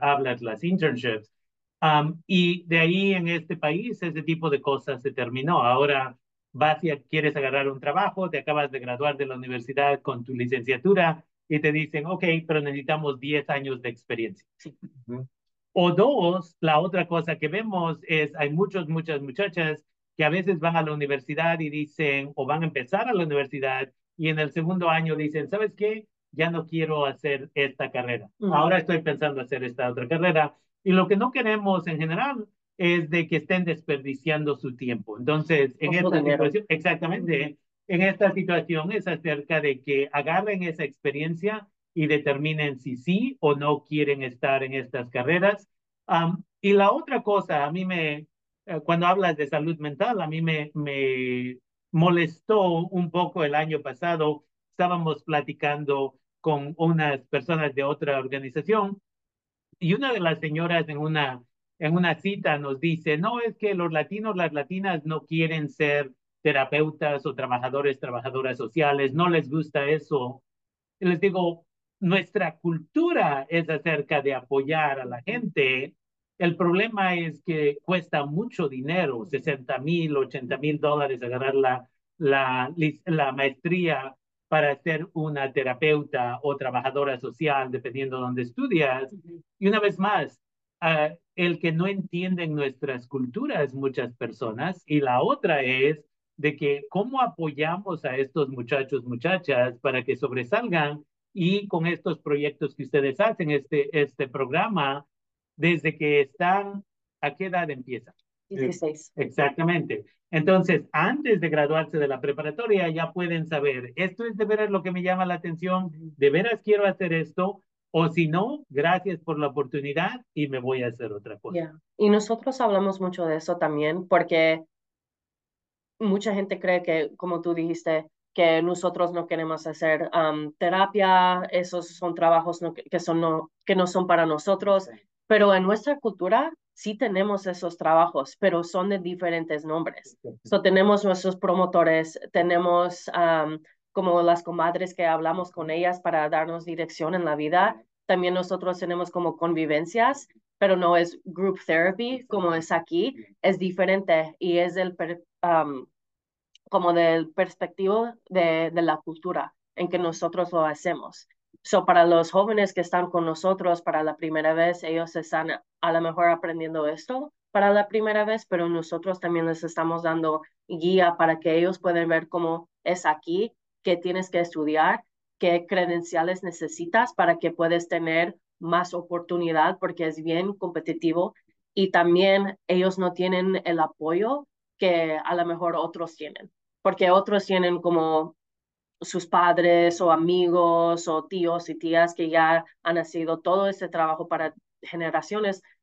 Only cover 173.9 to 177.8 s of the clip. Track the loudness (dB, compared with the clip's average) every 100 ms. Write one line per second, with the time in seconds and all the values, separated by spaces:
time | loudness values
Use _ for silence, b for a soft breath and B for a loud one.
173.9 | 0 0 -4 -2 -2 -2 -2 -2 2 2
174.9 | 2 -4 _ _ -2 2 2 0 0 0
175.9 | -2 -2 -2 -2 -2 -6 -8 -10 -8 -2
176.9 | 2 0 2 2 2 0 0 2 2